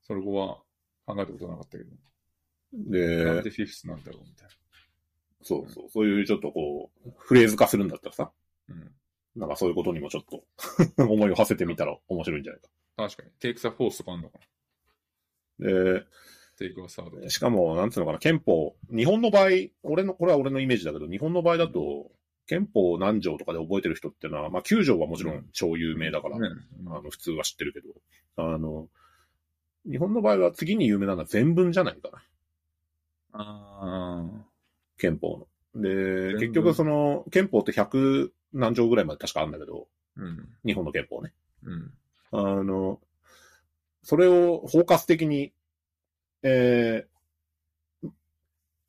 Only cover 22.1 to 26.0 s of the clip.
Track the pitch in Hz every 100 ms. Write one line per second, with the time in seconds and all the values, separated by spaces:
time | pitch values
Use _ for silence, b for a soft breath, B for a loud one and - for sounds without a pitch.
22.1 | _ _ _ - 180 202 110 90 85 95
23.1 | 107 87 76 - 82 80 98 90 80 -
24.1 | _ 78 76 76 90 - 220 156 92 78
25.1 | 82 85 76 - - 87 82 82 78